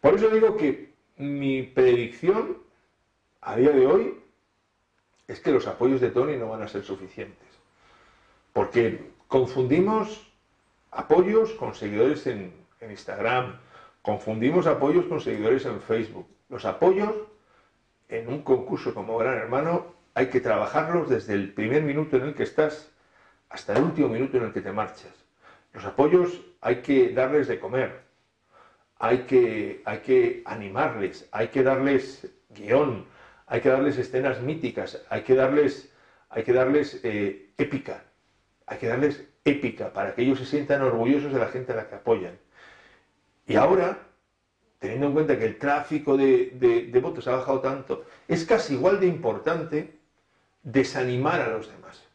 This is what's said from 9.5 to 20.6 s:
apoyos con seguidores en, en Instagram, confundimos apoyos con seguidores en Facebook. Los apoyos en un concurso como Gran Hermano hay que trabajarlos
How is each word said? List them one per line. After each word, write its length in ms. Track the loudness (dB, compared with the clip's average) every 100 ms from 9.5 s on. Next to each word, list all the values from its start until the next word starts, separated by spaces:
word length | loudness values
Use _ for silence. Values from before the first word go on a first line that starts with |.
| -2 2 2 2 0 -2 -8 -18 _ _ _ _ _ _
apoyos 600 | -12 2 4 6 4 2
con 200 | -4 -10
seguidores 540 | -8 -6 2 2 2 -4
en, 240 | -6 -10 -16 _ _
en 100 | -18
Instagram, 680 | -16 -12 -6 -2 -2 -2 -10 _ -20 -20 _
confundimos 640 | -4 -4 -4 0 2 2 2
apoyos 400 | 2 4 2 2
con 140 | -4
seguidores 440 | -4 -2 2 2
en 160 | 0 -8
Facebook. 460 | -4 -4 -4 -10 -18 _ _
Los 140 | -8
apoyos 500 | -6 2 4 4 0 -4 -10 _ _ _ _ _ _ _ _
en 200 | -10 -6
un 140 | -8
concurso 500 | 0 0 0 -6 -6
como 240 | -8 -6 -2
Gran 220 | -2 -2
Hermano 560 | -2 -2 0 -2 -4 -20 _
hay 120 | -2 0
que 140 | 0
trabajarlos 680 | 0 -2